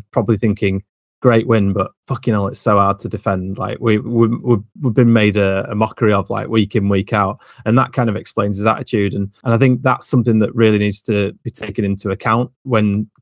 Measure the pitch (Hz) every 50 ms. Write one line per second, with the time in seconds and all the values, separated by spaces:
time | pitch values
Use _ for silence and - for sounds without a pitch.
0 | - _ - - 104 107 110 98 - 110 101 - 110 98 95 98 - _ _ _
1 | _ _ _ _ - 123 117 113 110 - 117 110 98 98 92 101 92 - - _
2 | _ - 131 - - 120 107 104 98 95 - - - 110 104 101 98 98 101 101
3 | - 87 - 98 - - 95 92 92 95 95 - 92 104 110 - - 117 107 107
4 | - 117 120 117 117 113 117 117 - 123 120 98 104 - _ - 143 127 107 127
5 | 120 117 117 113 104 104 101 104 98 95 95 95 - - 104 104 110 - - -
6 | 117 107 104 98 95 - 104 104 104 - 110 113 104 101 - 110 98 98 101 95
7 | 98 - - 104 98 95 107 - _ - - - - 120 117 127 127 131 - 139
8 | 120 113 101 - - - - 110 104 104 98 98 104 110 - - 131 - - 104
9 | 101 98 95 98 98 98 - _ - 120 117 110 135 127 127 120 127 131 123 -
10 | - - - 127 107 120 110 110 107 95 - 107 113 110 107 104 104 104 101 -
11 | - - 107 104 101 98 - - - 120 - - 107 104 - - 104 98 98 98
12 | - 101 98 98 - 120 113 117 127 127 - _ - 135 123 110 104 104 98 104
13 | 107 - _ _